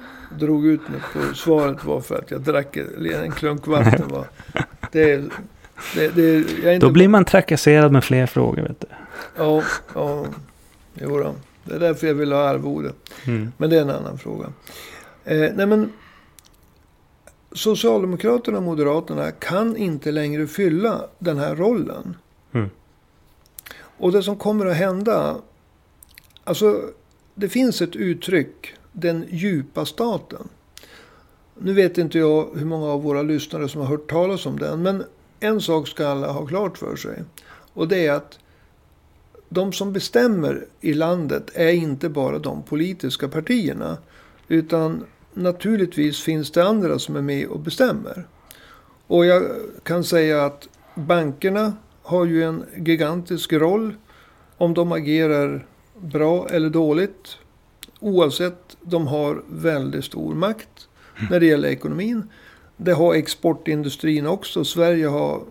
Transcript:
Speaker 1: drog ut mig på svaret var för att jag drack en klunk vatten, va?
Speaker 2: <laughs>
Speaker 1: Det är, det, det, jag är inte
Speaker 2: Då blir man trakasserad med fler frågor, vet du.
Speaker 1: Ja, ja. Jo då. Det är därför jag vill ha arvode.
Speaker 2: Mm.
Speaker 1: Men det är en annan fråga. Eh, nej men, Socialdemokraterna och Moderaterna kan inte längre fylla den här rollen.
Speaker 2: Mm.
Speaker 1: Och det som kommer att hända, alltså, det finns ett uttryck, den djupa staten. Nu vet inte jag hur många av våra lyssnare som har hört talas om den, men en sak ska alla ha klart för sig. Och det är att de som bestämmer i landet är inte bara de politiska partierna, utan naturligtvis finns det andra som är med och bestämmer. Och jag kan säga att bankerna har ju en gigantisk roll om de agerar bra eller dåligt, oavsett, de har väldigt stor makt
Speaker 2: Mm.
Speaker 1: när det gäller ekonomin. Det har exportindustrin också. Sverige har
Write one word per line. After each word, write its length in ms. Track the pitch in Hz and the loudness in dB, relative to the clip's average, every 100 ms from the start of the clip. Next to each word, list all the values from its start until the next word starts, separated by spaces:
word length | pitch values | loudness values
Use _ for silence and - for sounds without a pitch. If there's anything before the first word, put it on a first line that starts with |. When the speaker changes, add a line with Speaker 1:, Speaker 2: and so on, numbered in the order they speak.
| - - - 151 | -20 -20 -16 -4
Speaker 1:
drog 280 | 151 151 156 | 0 4 4
ut 220 | 151 156 | 2 -2
mig 120 | 135 - | -10 -8
på 220 | 151 143 | -4 -4
svaret 500 | 135 165 156 143 135 | -2 2 4 2 -2
var 160 | 147 135 | -4 -4
för 180 | - 156 | -4 -8
att 120 | - | -6
jag 100 | 139 | -6
drack 360 | 135 147 139 - - 160 165 151 | -2 -2 -2 -8 -10 -6 -4 -4
en 100 | 160 | -6
klunk 340 | 143 151 147 147 | -4 -4 -4 0
vatten, 420 | 151 110 135 69 | 4 6 4 0
va? 160 | 69 67 - - | -6 -10 -16 -8
Speaker 2:
<laughs> 120 | - - - - | -6 -6 -10 -2
Speaker 1:
Det 200 | 160 156 | 4 4
är, 120 | 139 143 - 202 - - - - | 4 -2 -12 -16 -20 -20 -16 -8
det, 140 | 170 156 | -2 0
det, 240 | 170 165 | 4 4
jag 320 | 160 160 160 | 4 2 0
är 80 | 170 | 2
inte 140 | 180 135 | 6 8
Speaker 2:
Då 60 | |
blir 160 | 151 196 | 8 10
man 160 | 214 | 8
trakasserad 680 | 175 196 - 156 151 151 151 | 8 4 4 4 6 8 8
med 120 | 135 | 6
fler 220 | - 127 127 | 6 2 2
frågor, 360 | - 120 - | 2 2 0
vet 180 | - - | -4 -8
du. 60 | - - - - - - | -14 -16 -18 -16 -14 -2
Speaker 1:
Ja, 260 | 156 156 156 - - | 2 2 0 -6 -8
ja. 320 | - 143 147 147 143 139 - _ _ - | -6 -4 -4 -8 -12 -18 -20 _ _ -20
Jo 240 | - 139 143 | -10 -4 -2
då. 160 | 147 139 - _ | -4 -6 -16 _
Det 100 | - | -10
är 40 | 160 | -2
därför 280 | 170 156 160 | 0 2 0
jag 80 | |
vill 180 | 147 147 | 0 2
ha 160 | 143 143 | 2 2
arvode. 440 | 135 143 151 139 135 - - | 0 -2 -4 -6 -10 -18 -10
Speaker 2:
Mm. 280 | 127 113 110 - | -4 -4 -4 -4
Speaker 1:
Men 140 | 156 | 4
det 60 | 165 | 4
är 60 | |
en 80 | 143 | 4
annan 280 | - - - | -2 -6 -10
fråga. 340 | - 107 - - - - - - - - | -10 -10 -10 -14 -20 -20 -20 -20 -20 -18
Eh, 260 | - 156 156 | -2 0 2
nej 120 | 196 202 | 2 4
men, 260 | 214 214 - - - _ - _ _ _ _ _ _ _ _ - _ _ | 4 2 -6 -20 -20 _ -20 _ _ _ _ _ _ _ _ -20 _ _
Socialdemokraterna 1040 | - 214 208 226 214 185 180 214 240 240 208 | -4 0 2 2 2 0 -2 0 0 0 -2
och 60 | |
Moderaterna 680 | 175 156 143 156 170 151 151 | -2 0 2 0 -2 -6 -6
kan 460 | - - 185 226 226 | -6 -4 0 0 -2
inte 340 | 190 147 151 | -4 -2 -2
längre 360 | 151 147 151 151 | -2 -2 -4 -4
fylla 580 | 196 190 160 220 190 - - | 0 0 2 0 -2 -8 -6
den 200 | 175 143 | -4 -2
här 180 | 151 151 | -2 0
rollen. 600 | 202 233 156 - 185 175 _ _ _ | 2 2 -2 -8 -12 -14 _ _ _
Speaker 2:
Mm. 180 | 120 98 - _ _ _ _ _ _ _ - - - - - | -4 -4 -8 _ _ _ _ _ _ _ -20 -20 -20 -20 -2
Speaker 1:
Och 140 | 185 | 2
det 100 | 196 | 2
som 140 | 185 202 | 2 -2
kommer 300 | 208 214 190 | 0 0 2
att 100 | 165 | 2
hända, 600 | 190 185 214 170 147 - - _ _ _ _ _ - - _ - | 0 0 0 0 0 -4 -12 _ _ _ _ _ -20 -20 _ -14
alltså, 380 | - 175 214 208 - - _ _ _ | -6 2 2 2 -4 -14 _ _ _
det 140 | - 202 | -8 -2
finns 340 | 240 262 - | 2 2 2
ett 140 | 170 208 | -4 -2
uttryck, 800 | 190 160 - 180 - - - - _ | -2 -2 0 0 0 -8 -20 -20 _
den 320 | 185 170 165 - | -4 -2 -2 -6
djupa 560 | 165 202 160 135 - | -4 -2 -2 -4 -6
staten. 640 | 147 - 233 185 - - - - _ - - - - _ _ _ _ - | -6 -4 -4 -4 -8 -16 -18 -20 _ -20 -20 -20 -20 _ _ _ _ -8
Nu 140 | 185 | 2
vet 260 | 196 180 175 | 4 4 2
inte 200 | 160 165 | 0 2
jag 300 | 156 156 156 | 4 2 0
hur 120 | 160 156 | -6 -4
många 200 | 160 151 | -4 -2
av 160 | 143 | -2
våra 200 | 147 143 | -2 -2
lyssnare 460 | 151 151 - 160 139 | 0 -2 -4 -8 -6
som 120 | 151 | -6
har 80 | 135 | -4
hört 220 | 151 - | -4 -2
talas 360 | 165 185 185 - | 0 0 -2 -6
om 120 | 143 | -6
den, 240 | 147 156 | -6 -2
men 220 | 180 196 - _ _ _ | -2 -4 -8 _ _ _
en 200 | 214 220 | -2 -2
sak 280 | 190 160 139 | 0 -2 -2
ska 200 | - 147 | -4 -4
alla 240 | 139 143 | -2 -4
ha 140 | 143 147 | -6 -6
klart 320 | 185 190 - | -4 -4 -6
för 180 | - - | -10 -8
sig. 280 | - - 160 - - - - | -10 -12 -14 -18 -20 -20 -18
Och 140 | - 165 | -6 0
det 180 | 185 156 | 2 2
är 60 | |
att 260 | 147 - - _ _ _ _ _ _ _ _ _ - _ | 0 -4 -20 _ _ _ _ _ _ _ _ _ -20 _
de 240 | 175 190 | -4 -2
som 200 | - 202 | -4 -6
bestämmer 720 | 190 - 233 247 196 139 139 - _ | -6 -2 0 2 0 -2 -4 -10 _
i 140 | - | -2
landet 560 | 151 160 180 147 143 - | 0 0 -2 -2 -6 -6
är 140 | - 165 | 0 2
inte 360 | 175 160 135 170 | 2 0 -4 -4
bara 300 | 147 135 151 | -2 -2 -4
de 240 | 151 147 | -6 -10
politiska 680 | 143 151 180 180 131 - 139 | -6 -2 -2 -4 -6 -4 -6
partierna, 680 | 156 156 247 147 - - 165 - - - _ - | -6 -2 -2 -2 -4 -8 -8 -14 -20 -20 _ 0
utan 560 | 165 160 165 160 165 - _ _ | 0 2 -2 -2 -4 -10 _ _
naturligtvis 840 | 196 180 175 202 220 175 - 151 151 | -4 -2 -2 0 0 0 0 -2 -2
finns 300 | - 156 139 | -2 -2 0
det 140 | 170 | 2
andra 340 | 185 220 170 139 | 2 2 0 -2
som 180 | - 147 | -4 -4
är 60 | |
med 260 | 143 139 - | -2 -4 -4
och 120 | 151 | -8
bestämmer. 640 | 156 - 254 - - - - _ _ - - - _ _ - | -8 0 0 0 -8 -14 -16 _ _ -20 -20 -20 _ _ 0
Och 200 | 175 175 | 4 6
jag 160 | 180 185 - - - | 4 2 -6 -10 -12
kan 220 | - 175 | -4 -2
säga 400 | 165 170 156 147 | 2 2 4 2
att 240 | 143 143 - _ - | 0 -4 -18 _ -18
bankerna 800 | - 147 175 151 135 190 202 214 214 - _ | -10 0 2 0 -2 -2 0 -2 -4 -14 _
har 220 | - 180 | -2 0
ju 180 | 170 165 | 2 2
en 220 | 160 160 - - | 0 -4 -10 -4
gigantisk 760 | 165 165 151 175 175 175 - | 0 2 0 -2 -6 -8 0
roll 420 | 160 160 208 220 214 _ - _ _ _ _ | 2 2 2 -2 -8 _ -20 _ _ _ _
om 180 | 175 | 0
de 180 | 170 175 | 2 0
agerar 720 | 165 147 156 156 147 143 139 - _ _ 220 | -2 0 2 2 2 0 -4 -12 _ _ -16
bra 500 | 170 151 156 180 - | -6 0 2 2 0
eller 220 | 170 156 | -2 0
dåligt, 680 | 160 156 151 202 - - - _ _ _ _ - _ | 2 2 2 0 -6 -20 -20 _ _ _ _ -20 _
oavsett, 760 | 214 180 151 135 175 175 - - | 0 2 2 2 -4 -6 -20 -20
de 260 | 175 170 143 | -4 -2 0
har 360 | 151 147 156 - | -2 -2 -4 -10
väldigt 560 | 160 165 147 135 139 | -4 -2 -2 -4 -6
stor 300 | 139 - 156 | -8 -8 -6
makt 540 | 156 196 214 - _ - _ - - | -2 -2 -4 -12 _ -20 _ -20 -10
Speaker 2:
Mm. 140 | 214 | -2
Speaker 1:
när 100 | 175 | 4
det 60 | 165 | 6
gäller 220 | 147 143 | 6 2
ekonomin. 600 | 135 151 151 214 233 - - - - _ - | -4 -6 -4 -4 -4 -6 -16 -20 -20 _ -4
Det 160 | 175 | 0
har 220 | 156 170 | 4 4
exportindustrin 1120 | 160 - - 170 160 - 151 147 135 160 151 147 | 4 0 -2 0 0 -2 -2 -4 -4 -2 0 -2
också. 380 | 202 - 175 | -4 -4 -4
Sverige 420 | 139 170 170 170 151 | -4 2 2 4 0
har 360 | 147 147 147 - | 0 -2 -4 -8